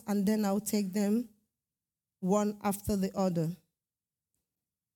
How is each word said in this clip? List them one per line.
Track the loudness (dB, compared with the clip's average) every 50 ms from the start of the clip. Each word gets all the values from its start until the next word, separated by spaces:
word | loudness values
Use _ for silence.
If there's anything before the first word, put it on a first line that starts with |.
| -4
and | -2 0 0 2
then | 2 2 2 2
I'll | 0 0 -2
take | -2 0 0 0 0 0
them | 0 0 2 2 2 0 -2 -4 _ _ _ _ _ _ _ _ _ _ _ _ _ _ _ _ _ _
one | -2 0 2 2 2 0 -2 -4
after | -4 -4 -4 -4 -2 -2 -2
the | 0 -2 -2 0
other. | 0 0 2 2 0 -2 -2 -4 -8 _ _ _ _ _ _ _ _ _ _ _ _ _ _ _ _ _ _ _ _ _ _ _ _ _ _ _